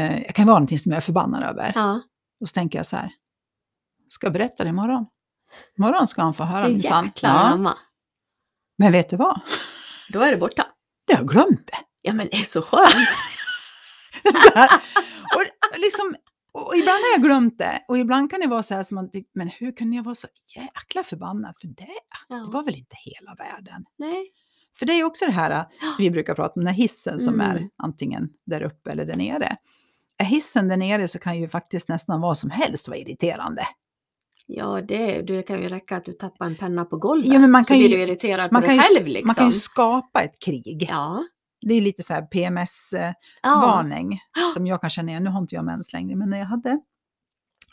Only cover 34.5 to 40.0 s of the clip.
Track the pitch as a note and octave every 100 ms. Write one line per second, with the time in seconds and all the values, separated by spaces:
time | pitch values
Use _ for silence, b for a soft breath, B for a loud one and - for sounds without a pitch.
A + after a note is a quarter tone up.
34.5 | - G3+ G3 G3+ G3+ A3+ - F3+ F#3+ F#3
35.5 | F#3+ F3+ F#3 - F3+ F3+ F3+ F#3+ _ F3
36.5 | D#3+ F#3 F3 F3 E3 F#3+ D#4 B3+ C4+ C4+
37.5 | B3+ A#3 C#4 B3 F#3 F3+ F3+ A3 F#3+ F3+
38.5 | A#3 B3+ C4 E4+ F4+ D#3+ G#2 A3+ A3+ B3
39.5 | G#3 - - A3+ B3+